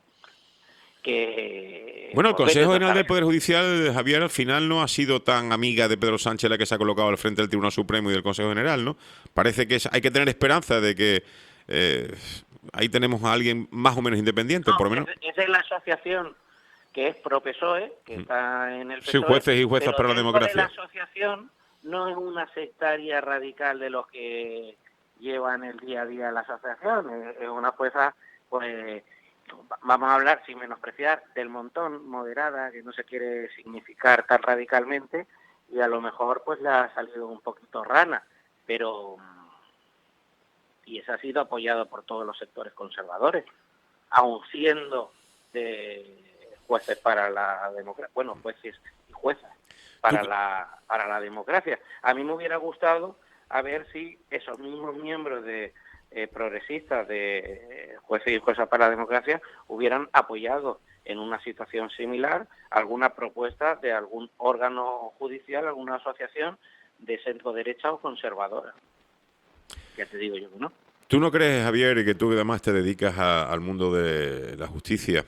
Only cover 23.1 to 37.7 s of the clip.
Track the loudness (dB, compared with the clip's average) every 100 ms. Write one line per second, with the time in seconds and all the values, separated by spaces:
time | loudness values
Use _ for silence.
23.1 | -2 -2 -4 -6 -4 -4 -2 -4 -6 -8
24.1 | -10 -10 -8 -8 -10 -14 -18 _ _ _
25.1 | _ -6 -4 -2 -4 -6 -12 -10 -8 -6
26.1 | -6 -6 -4 -6 -8 -10 -6 -2 -2 -4
27.1 | -8 -12 -10 -10 -4 -4 -2 -2 0 0
28.1 | -2 -16 _ _ -6 -4 -8 -10 -12 -14
29.1 | _ _ _ -20 -20 -14 -6 2 2 6
30.1 | 4 6 2 -2 -14 -14 -12 -12 -2 0
31.1 | 0 -4 -8 -8 -8 -10 -6 -6 -8 -10
32.1 | -10 -8 -4 -4 -4 -8 -10 -14 -14 -10
33.1 | -8 -6 -6 -10 -14 -16 -16 -18 2 6
34.1 | 6 6 2 4 0 2 0 0 -4 -6
35.1 | -8 -10 _ _ _ _ 0 0 0 -4
36.1 | -2 -2 -2 -4 -4 2 2 2 -2 -8
37.1 | -10 -12 -12 -14 -14 _